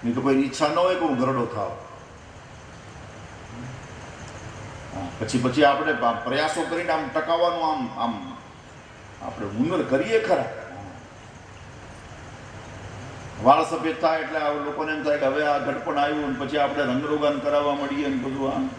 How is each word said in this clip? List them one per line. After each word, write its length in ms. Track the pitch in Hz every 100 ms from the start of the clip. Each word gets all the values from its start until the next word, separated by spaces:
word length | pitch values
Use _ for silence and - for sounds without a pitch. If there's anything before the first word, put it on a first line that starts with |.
નહીં 100 | 120
તો 60 | 123
કોઈ 140 | 131
ઈચ્છા 340 | 135 139 - 151
ન 100 | 165
હોય 160 | 185
કે 60 | 180
હું 180 | 160 127
ઘરડો 280 | 127 127 113
થાવ. 300 | 110 95 - - - - - - - - - - - - - - - - - - 117 131 131 - - - - - - - - - - -
હા, 140 | 90 92 -
પછી, 200 | 110 123
પછી 260 | 127 127
આપણે 280 | 143 139 151
પા-, 320 | 117 120 -
પ્રયાસો 420 | 123 135 156 170 160
કરીને 220 | 170 170
આમ 160 | 160 139
ટકાવવાનું 640 | 156 156 170 175 170 160
આમ, 260 | 143 120 117
આમ 340 | 117 104 90 - - - - - - - - -
આપણે 240 | - - 101
હુનર 360 | 104 170 180
કરીએ 380 | - 131 220 226
ખરા. 240 | - 180 - - - - - - - - - - - - - - - - - - - - - - - - - - - - - -
વાળ 220 | 113 143
સફેદ 360 | 156 165 160 -
થાય 200 | 165 160
એટલે 180 | 147 156
આ 140 | 147
લોકોને 400 | 147 147 147 151
એમ 100 | 151
થાય 160 | 143 147
કે 80 | 131
હવે 200 | 143 147
આ 120 | 143
ઘડપણ 400 | 131 135 165 143
આવ્યું 340 | 143 151 143
ને 140 | 127 131
પછી 120 | 151
આપણે 240 | 143 147
રંગરોગાન 560 | 127 127 151 151 147 139
કરાવવા 360 | 143 147 147
મળીએ 340 | 143 139 139 143
ને 80 | 131
બધું 380 | 135 135 135
આમ. 160 | 131 131